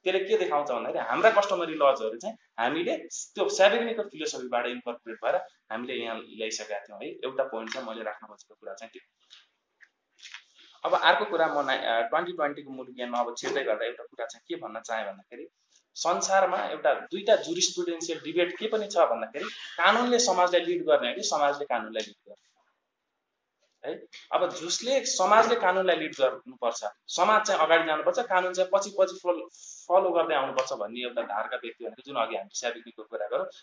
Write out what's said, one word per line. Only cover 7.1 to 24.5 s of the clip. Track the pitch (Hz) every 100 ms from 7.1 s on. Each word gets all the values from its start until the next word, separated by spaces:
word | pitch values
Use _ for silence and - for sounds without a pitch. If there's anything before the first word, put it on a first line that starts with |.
एउटा | - 131 -
पोइन्ट | 131 113 113
चाहिँ | 131 117
मैले | 110
राख्न | 107 - 107
खोजेको | 104 -
कुरा | 107 101
चाहिँ | 98 113
त्यो। | 95 _ _ _ - _ _ _ _ _ _ _ _ - - _ _ - -
अब | 165 175
अर्को | 165 175
कुरा | 208 165 160
म | 143 135
ना-, | 131
अ, | - 113
ट्वेन्टी | 139 156 175
ट्वेन्टीको | 175 147 147 143
मुलुक | 131 127 123
ऐनमा | 123 120
अब | 120 117
छिर्दै | 131 139
गर्दा | 123 110
एउटा | 117 120
कुरा | 120 - -
चाहिँ | 120 -
के | 170 117
भन्न | 110
चाहेँ | 110 113 101
भन्दाखेरि | 98 _ 120 - _ _ _ _
संसारमा | - 165 190 190 190 185 190
एउटा | 208 151 151
दुईटा | 127 - 190 208 202
जुरिस्प्रुडेन्सियल | 156 175 175 - 175 165 165 156
डिबेट | 147 165 175 -
के | 220
पनि | 220 202
छ | 175
भन्दाखेरि | 156 113 113 143
कानुनले | 220 - - - 180 226 247 240
समाजलाई | 202 180 180 175
लिड | 165 175
गर्ने | 156 147 120
हो |
कि | 120
समाजले | - 156 143 143
कानुनलाई | 147 120 110 110 107
लिड | 101 -
गर्ने? | 104 _ _ _ _ _ _ _ _ _ _ _ _ _ _ 143
है। | - - - -
अब | - 175